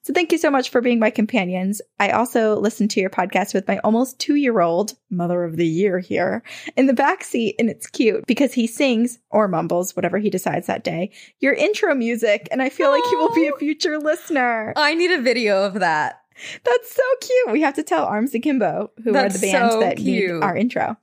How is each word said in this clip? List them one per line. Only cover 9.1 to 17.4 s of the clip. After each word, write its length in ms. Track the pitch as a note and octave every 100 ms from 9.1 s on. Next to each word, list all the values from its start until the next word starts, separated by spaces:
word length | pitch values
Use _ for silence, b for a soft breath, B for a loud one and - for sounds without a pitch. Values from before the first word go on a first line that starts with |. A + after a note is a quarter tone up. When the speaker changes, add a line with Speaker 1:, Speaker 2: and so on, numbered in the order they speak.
| - _
Speaker 1:
or 180 | G#3 G#3
mumbles, 480 | E3 E3 F3 F#3 -
whatever 220 | F3 F#3+
he 120 | G#3
decides 380 | F3+ - - -
that 160 | -
day, 280 | - E3 F#3 B B _
your 140 | C4+
intro 420 | - E4+ G#4 F#4+ C#4
music, 540 | A#3 A#3 A3+ G#3 -
and 100 | B3
I 60 | C4
feel 220 | - E4
like 160 | C#4+ B4
he 60 | A#4+
will 180 | D#4+
be 140 | G4 D#4
a 60 |
Speaker 2:
Oh. 40 | C#4
Speaker 1:
future 400 | C#4+ D4+ E4+ D4+
listener. 760 | D4+ D#4+ - D4+ B3 A#3 A3 -
Speaker 2:
I 200 | D4 E4
need 160 | F4
a 100 | F4+
video 420 | B3 A#3 A3 G3
of 120 | G3 G3
that. 440 | F3+ D#3 C#3 - _ B B B -
Speaker 1:
That's 280 | A#4+ -
so 100 | - C5 B4+
cute. 300 | - B4+